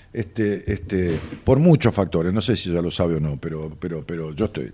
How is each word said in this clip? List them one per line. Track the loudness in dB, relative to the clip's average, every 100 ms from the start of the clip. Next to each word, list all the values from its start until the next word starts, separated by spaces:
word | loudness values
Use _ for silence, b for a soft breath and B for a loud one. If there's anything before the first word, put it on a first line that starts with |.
| B
Este, | -8 -6 -2 -2 -2 -4
este, | -6 -2 0 0 -2 -6 -4
por | 2 6
muchos | 8 6 4
factores, | 2 2 0 0
no | 0
sé | 0 0
si | 0
ya | -2
lo | 0
sabe | 0 0 0
o |
no, | -2 -4
pero, | -8 -8 -10 -10
pero, | -8 -8
pero | -8 -8 -8
yo | -4 -4
estoy, | -4 -10